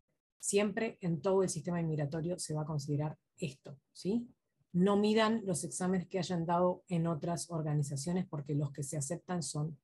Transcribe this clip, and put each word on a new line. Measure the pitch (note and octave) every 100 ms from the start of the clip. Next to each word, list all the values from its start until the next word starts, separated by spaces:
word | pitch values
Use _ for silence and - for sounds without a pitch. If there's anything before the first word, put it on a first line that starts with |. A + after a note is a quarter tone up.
| _ _ _ _
siempre | - G3+ G#3 G#3+ A3+ -
en | F3 E3
todo | G3 F#3+
el | F#3
sistema | E3 F3 E3+
inmigratorio | E3 D3+ C#3+ D#3+ E3 F3+
se | -
va | D#3
a | D3+
considerar | D3+ C#3 D3 D3+ - _ -
esto, | D#3 - C#3 C3+ _
¿sí? | - F3 A#3 A#3+ _ _ _ _
No | F3 G3 G3+
midan | G#3+ A3 A3 A3+ F#3+
los | D#3+ E3
exámenes | - F3+ F#3 -
que | F#3+
hayan | E3 F3 E3
dado | F3 F3+ F3+ -
en | E3+ E3
otras | D3+ F3 E3+ -
organizaciones | E3 D3+ D3+ C#3+ C#3 E3+ F3+ F3+
porque | D3 C#3 D3
los | C#3+
que | -
se | C#3 D#3
aceptan | C#3 E3+ - F3+
son | C#3+ D3+ D#3 D3+